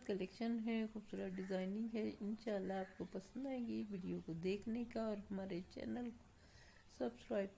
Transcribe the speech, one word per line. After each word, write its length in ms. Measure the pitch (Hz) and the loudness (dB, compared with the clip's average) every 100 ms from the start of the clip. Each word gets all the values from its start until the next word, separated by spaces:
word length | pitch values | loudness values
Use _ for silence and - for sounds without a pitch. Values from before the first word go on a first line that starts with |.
| - | 2
कलेक्शन 500 | 196 190 - 233 233 | 2 0 0 2 2
है, 160 | 220 226 214 | 4 4 2
खूबसूरत 460 | 214 214 190 196 | -2 -4 -2 0
डिज़ाइनिंग 560 | 185 190 185 185 208 226 | 0 2 2 2 2 0
है। 140 | 220 214 - | 2 0 0
इंशाल्लाह 580 | 202 214 - 202 190 190 | -2 0 2 2 2 2
आपको 260 | 185 - 180 | 0 -2 -4
पसंद 400 | 190 - 240 269 | -4 -6 -4 -2
आएगी। 340 | 254 233 220 214 | 0 0 0 0
वीडियो 280 | 202 180 175 | -2 0 0
को 120 | 175 165 | 0 0
देखने 420 | 185 202 226 233 233 | 2 2 2 0 0
का 80 | 226 220 | 2 2
और 140 | 208 202 | 0 0
हमारे 300 | 190 190 180 185 | -2 0 -2 -2
चैनल 340 | - 233 220 240 | -4 -2 0 -2
को 840 | - - - - - - - - - | -6 -12 -20 -20 -18 -18 -18 -14 -2
सब्सक्राइब 500 | 247 233 - 220 196 | 0 0 0 2 2